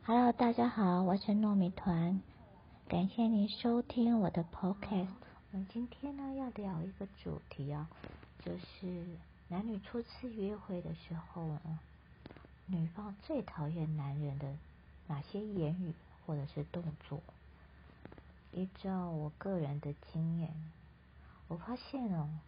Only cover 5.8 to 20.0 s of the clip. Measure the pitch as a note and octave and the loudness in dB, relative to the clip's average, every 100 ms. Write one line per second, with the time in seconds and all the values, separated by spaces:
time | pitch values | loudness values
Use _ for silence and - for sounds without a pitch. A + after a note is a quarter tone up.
5.8 | A#3+ - C#4 C#4 C#4 C4+ B3+ A3+ G3+ E3 | -6 -6 -6 -6 -4 -4 -4 -4 -2 -2
6.8 | F3+ F#3+ G3 - F3 D3+ - - C#3 D3 | -4 -6 -10 -8 -6 -6 -8 -6 -4 -4
7.8 | D#3+ - - - - - - F3 - - | -6 -10 -14 -14 -16 -12 -8 -8 -8 -8
8.8 | F#3 F3+ E3+ E3+ - - - F3 A3 G#3 | -6 -4 -6 -10 -14 -20 -6 -2 -2 -4
9.8 | - A#3+ A#3 - B3+ A3 G3 G#3 - F3+ | -4 -6 -6 -8 -8 -2 -2 -4 -4 -4
10.8 | D#3+ E3 - E3 E3 - E3 D3+ D#3+ D#3+ | -4 -8 -6 -8 -6 -6 -4 -4 -4 -6
11.8 | - - - - - - - - - F3+ | -8 -20 -20 -18 -18 -16 -18 -18 -4 0
12.8 | E3 - G#3 G3+ - D4+ - - D3 E3 | 0 -2 -8 -10 -2 -2 -2 -2 -2 0
13.8 | D#3 D3+ C#3 C#3+ D3 C#3 C#3 D3 - - | 0 0 0 -2 -2 -2 -4 -6 -12 -20
14.8 | - - - C#3+ C#3+ G3+ G#3+ G3 D3+ F3+ | -20 -20 -6 -6 -4 -6 -2 0 2 0
15.8 | F3+ E3 - - - D3+ C#3 - D3 F3 | -2 -6 -12 -16 -4 -4 -2 -4 -4 -4
16.8 | E3+ D3+ - D3 - - - - - - | -4 -6 -8 -8 -8 -20 -20 -20 -20 -20
17.8 | - - - - - - - F3+ F#3 - | -20 -18 -16 -16 -18 -20 -10 -4 -4 -4
18.8 | G3 F#3 F3+ D#3+ D3+ D#3 G3 F#3 C#3+ C#3+ | -2 -2 0 0 -2 -4 -2 0 0 -2
19.8 | D3 D3 | -2 -6